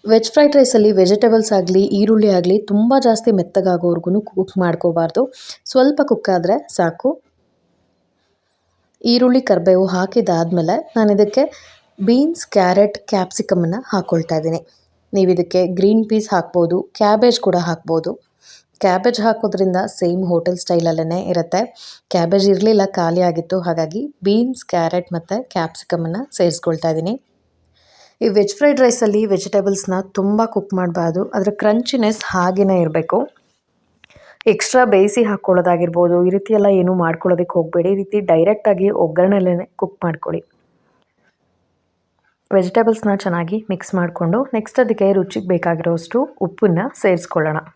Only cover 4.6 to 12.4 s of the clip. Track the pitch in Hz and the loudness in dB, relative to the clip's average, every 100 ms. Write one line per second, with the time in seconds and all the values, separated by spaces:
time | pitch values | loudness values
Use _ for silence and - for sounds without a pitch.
4.6 | 175 165 175 165 165 220 269 - - - | -2 0 -2 0 -2 -2 -4 -6 -20 -18
5.6 | - 262 262 294 294 226 - 180 175 247 | -4 2 2 2 0 0 0 -2 0 -2
6.6 | - - 170 165 262 330 _ _ _ _ | -4 -2 -2 -2 -4 -4 _ _ _ _
7.6 | _ _ _ _ _ _ _ _ _ _ | _ _ _ _ _ _ _ _ _ _
8.6 | _ _ _ _ 233 240 254 254 254 185 | _ _ _ _ 0 2 4 2 2 0
9.6 | 175 185 190 180 190 240 185 165 170 175 | 4 2 2 -2 -2 -2 0 0 0 -2
10.6 | 165 233 - 226 214 208 208 262 302 - | 0 -2 -4 0 2 2 2 2 -2 -6
11.6 | - _ _ - 196 247 302 339 | -20 _ _ -6 0 2 2 -4